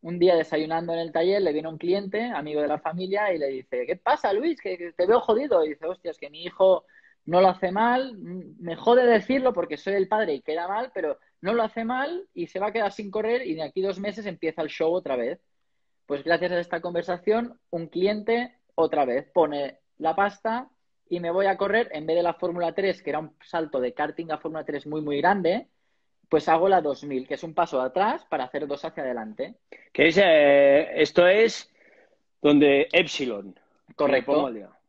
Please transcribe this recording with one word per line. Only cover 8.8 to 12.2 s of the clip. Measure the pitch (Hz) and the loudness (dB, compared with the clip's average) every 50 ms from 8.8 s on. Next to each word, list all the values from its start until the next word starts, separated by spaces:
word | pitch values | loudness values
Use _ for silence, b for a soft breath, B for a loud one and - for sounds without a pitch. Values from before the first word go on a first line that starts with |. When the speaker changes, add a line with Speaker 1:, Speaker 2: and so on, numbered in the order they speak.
| - 226 240 247 254 | 2 4 6 6 6
Speaker 1:
decirlo | 240 233 214 - - 262 277 254 254 240 | 6 4 4 4 2 -2 2 2 0 0
porque | 262 - - - - | 0 -4 -4 -6 -8
soy | - 196 196 | -4 -2 0
el | 202 190 190 | 0 0 0
padre | 208 214 220 175 147 | 0 0 0 0 -2
y | 135 | -4
queda | _ - 151 165 170 180 | _ -6 -6 -6 -4 -4
mal, | 196 214 254 262 _ | -6 -6 -6 -8 _
pero | 196 170 151 139 _ _ _ _ _ | -6 -6 -6 -6 _ _ _ _ _
no | - 185 220 | -6 -2 0
lo | 233 220 | 0 0
hace | 220 _ 226 226 | -2 _ -6 -6
mal | 226 247 254 269 294 349 359 | -4 -4 -4 -4 -6 -6 -10